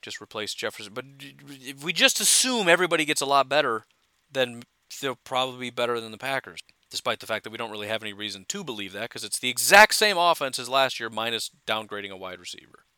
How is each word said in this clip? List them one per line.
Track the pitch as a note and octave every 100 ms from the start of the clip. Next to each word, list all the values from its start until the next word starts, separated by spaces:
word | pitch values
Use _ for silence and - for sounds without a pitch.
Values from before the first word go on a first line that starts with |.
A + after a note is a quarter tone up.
Just | - -
replace | G#2+ A2 G#2
Jefferson. | - A2 - G#2
But | G#2+ C3 C#3 C#3 C#3 C#3
if | C#3 B2+ C#3
we | D3+
just | E3+ B3+ -
assume | G#3 - C4 B3 F#3
everybody | E3+ F3+ E3
gets | D3 D3+
a | C#3
lot | C#3 C3
better, | C#3+ C#3+ A2 - _ _ _ _
then | C#3 B2 A#2+ A#2+ _ _ -
they'll | C#3 B2
probably | - C3 C3 B2+
be | B2
better | A#2+ A#2+ A#2+
than | A2+
the | A2
Packers, | B2+ C3+ G#2 E2+ - _ _
despite | - - A2
the | -
fact | G#2+
that | A2
we | A2+
don't | A#2
really | G#2 G#2
have | A2
any | A2
reason | G2+ G#2 G2 F#2+
to | G2+
believe | D3+ A2 G2
that, | G2 A2+
'cause | -
it's | G#2+ -
the | B2
exact | B2 - G3 G#3+
same | - G#3+ F#3
offense | F3 E3 C#3 B2+
as | A#2+
last | C3+ C3 -
year, | A#2
minus | A2 A2+ A2+ - _ -
downgrading | A2 G#2+ G#2 G2+
a | F#2+
wide | F#2 F2+
receiver. | F2+ - - - _